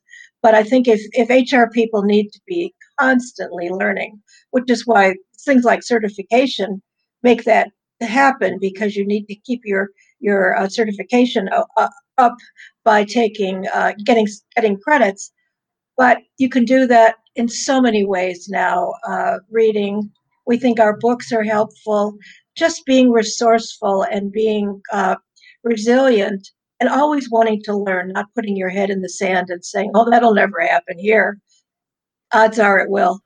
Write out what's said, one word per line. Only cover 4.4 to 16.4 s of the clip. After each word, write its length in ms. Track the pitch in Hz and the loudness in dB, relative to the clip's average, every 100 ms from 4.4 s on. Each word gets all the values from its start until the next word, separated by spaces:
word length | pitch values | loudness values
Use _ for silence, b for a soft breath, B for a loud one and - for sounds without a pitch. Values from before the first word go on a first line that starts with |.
| b | b
which 200 | 262 247 | -4 0
is 160 | 226 240 | -2 2
why 280 | 214 190 185 _ _ | 2 2 0 _ _
things 220 | - 262 | 0 2
like 180 | 240 190 | 4 0
certification 1000 | - 233 208 208 190 233 269 - 196 190 _ _ _ _ | 0 -2 -2 -8 -2 0 0 -2 -6 -8 _ _ _ _
make 220 | 240 233 | 0 2
that 260 | 233 208 - _ _ - | 2 0 0 _ _ -12
happen, 560 | 233 240 277 269 190 185 | -4 2 2 2 -4 -2
because 340 | 196 190 214 202 | -6 -4 -6 -4
you 100 | 202 | -2
need 180 | 214 208 | -4 -6
to 60 | 202 - | -14 -8
keep 160 | 240 | -8
your, 240 | 214 190 202 _ _ _ | -4 -4 -4 _ _ _
your, 340 | 208 196 185 - | -2 0 2 0
uh, 100 | 196 | -2
certification 800 | 240 220 202 - 247 247 226 190 | -2 -4 -4 -2 0 2 0 -2
o-, 140 | 175 - - | -2 -2 -2
uh, 100 | - - _ - | -2 -4 _ 2
up 180 | 240 247 B B B _ | 2 0 B B B _
by 200 | 226 214 | 2 2
taking, 640 | 208 240 226 214 185 190 190 | 2 0 -2 -2 -6 -6 -6
uh, 220 | 190 185 202 | -2 -2 -4
getting, 240 | 208 233 208 - _ | 0 2 0 -6 _
getting 240 | - 220 196 | -2 -2 -2
credits. 540 | - 294 208 196 - _ _ _ _ _ _ - | 0 2 2 -2 -14 _ _ _ _ _ _ 0
But 220 | 254 240 _ | 2 2 _
you 140 | - | -4